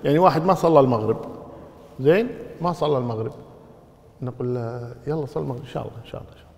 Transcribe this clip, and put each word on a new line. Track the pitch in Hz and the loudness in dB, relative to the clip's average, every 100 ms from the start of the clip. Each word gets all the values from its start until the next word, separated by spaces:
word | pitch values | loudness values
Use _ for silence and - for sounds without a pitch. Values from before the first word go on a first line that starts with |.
يعني | 143 151 | 4 6
واحد | 185 156 | 6 4
ما | 170 | 2
صلى | 180 165 151 | 2 6 6
المغرب، | 135 117 107 113 - - - - - - - - | 6 4 0 -2 -4 -14 -16 -18 -20 -20 -20 0
زين، | 135 185 247 - - - | 4 4 2 -6 -14 -6
ما | 170 | -4
صلى | 170 151 139 | -2 0 0
المغرب، | 120 110 113 - - - - - - - - - | -2 -4 -6 -10 -20 -20 -20 -20 -20 -20 -20 -12
نقول | 127 120 123 | -12 -6 -4
له: | 123 117 120 120 120 - | -4 -4 -8 -12 -12 -6
"يلا | 156 139 | -4 -4
صل | 156 | -6
المغرب | 147 123 | -6 -8
إن | - | -8
شاء | - | -10
الله، | - 113 | -10 -12
إن | - | -14
شاء | - | -14
الله، | - | -14
إن | - | -20
شاء | - | -20